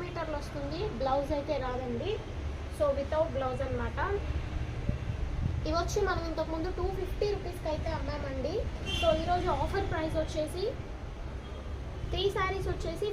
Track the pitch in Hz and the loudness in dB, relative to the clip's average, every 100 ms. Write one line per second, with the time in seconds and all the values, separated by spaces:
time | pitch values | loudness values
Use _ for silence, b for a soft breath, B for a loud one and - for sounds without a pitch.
0 | 349 339 311 294 - - - 330 427 - | -2 -4 -2 -4 -4 -4 -4 -2 -2 0
1 | 269 277 277 294 277 277 254 254 254 233 | 2 2 2 0 2 0 0 -2 -2 -2
2 | 339 440 - - - - - - 285 277 | 0 -2 -2 -4 -4 -4 -4 2 4 4
3 | - 311 320 269 262 247 262 240 233 277 | 2 2 2 2 0 0 0 0 0 0
4 | 359 403 - - - - - - - - | 0 0 0 0 0 -2 -2 -2 -2 -2
5 | - - - - - - 311 330 339 415 | -2 -2 -2 0 0 2 2 2 2 4
6 | 381 359 330 320 320 320 339 370 370 381 | 4 2 0 -2 -2 0 -2 0 0 0
7 | 381 - 415 392 349 - 320 302 330 302 | -2 0 0 0 -4 -4 -2 0 0 -2
8 | 285 294 277 262 269 415 - - - 381 | -2 -2 -2 -2 -2 0 -2 -2 -2 2
9 | 330 320 339 359 349 269 311 392 - 339 | 4 6 4 4 4 2 2 2 2 0
10 | 320 320 311 311 302 359 415 - - - | 0 2 0 0 0 0 -2 -2 -6 -8
11 | - - - - - - - - - - | -8 -8 -6 -6 -6 -8 -6 -6 -6 -6
12 | - 349 392 403 381 392 370 349 330 320 | -2 2 2 4 2 2 0 0 -2 -2
13 | 415 | 0